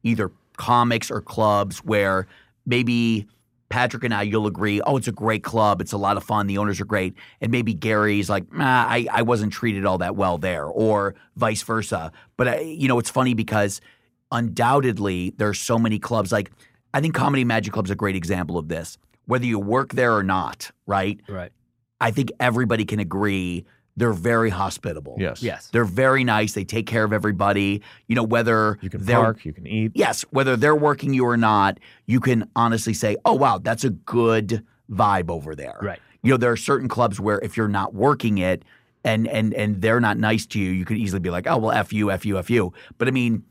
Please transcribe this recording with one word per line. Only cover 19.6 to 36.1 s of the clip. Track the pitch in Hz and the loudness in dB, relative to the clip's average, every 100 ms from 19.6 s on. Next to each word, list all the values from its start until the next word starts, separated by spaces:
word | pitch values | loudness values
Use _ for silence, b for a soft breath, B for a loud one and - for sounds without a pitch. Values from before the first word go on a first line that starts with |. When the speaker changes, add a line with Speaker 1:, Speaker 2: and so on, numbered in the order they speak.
| 101 127 127 | 0 -2 0
Speaker 1:
there | 120 123 | 0 2
or | 107 | 2
not, | 95 95 69 - - _ - | 2 0 -2 -10 -18 _ -2
right? | 98 95 101 - | 0 0 -4 -10
Speaker 2:
Right. | 95 87 _ _ _ _ _ | -12 -12 _ _ _ _ _
Speaker 1:
I | 117 | -2
think | 110 127 - | 0 -4 0
everybody | 123 117 120 113 | 0 2 0 0
can | 104 104 | 0 -2
agree | 95 95 104 98 90 87 b b b - | -4 -2 0 0 -2 -6 b b b -2
they're | 120 | -2
very | 95 117 117 113 | 0 0 2 2
hospitable. | 92 95 - - 76 71 - | 0 -4 -6 -10 -10 -12 -6
Speaker 3:
Yes. | 90 - | -6 -4
Speaker 2:
Yes. | 117 - - | -8 -8 -2
Speaker 1:
They're | 117 110 | 0 0
very | 92 131 135 | 2 4 4
nice. | 123 107 107 | 4 2 2
They | 104 | -4
take | 92 113 107 | -4 -4 -2
care | 113 | 0
of | 107 | 2
everybody. | 107 104 92 101 101 98 101 B B - | 2 0 2 2 2 0 -2 B B -2
You | |
know, | 117 | 0
whether | 113 117 120 110 107 107 | 2 2 4 2 2 0
Speaker 3:
You | 95 | -8
can | - | -6
Speaker 1:
they're | 98 117 | 2 4
Speaker 3:
park, | 113 107 78 | 4 0 -10
you | |
can | 78 69 | -12 -6
eat. | 110 110 | -2 0
Speaker 1:
Yes, | - - 220 - | 2 0 0 -2
whether | 135 135 | 0 2
they're | 123 147 151 | 4 4 4
working | 147 143 139 | 4 2 0
you | 131 | 2
or | 123 120 | 2 4
not, | 113 107 98 - B B | 4 4 4 0 B B
you | - 123 | 0 2
can | 127 117 - | 4 0 0
honestly | 117 117 113 - | 0 2 2 -2
say, | 110 107 104 | -2 -2 0
"Oh, | - | 2
wow, | 131 135 95 | 4 4 2
that's | 87 113 | -2 0
a | 135 | -2
good | 87 - 120 113 117 101 110 b b - | -2 -2 2 4 2 0 -6 b b -10
vibe | 95 104 98 85 | 0 2 2 -2
over | 85 76 | -6 -8
there." | 73 67 - | -12 -12 -8
Speaker 2:
Right. | 98 85 b | -10 -10 b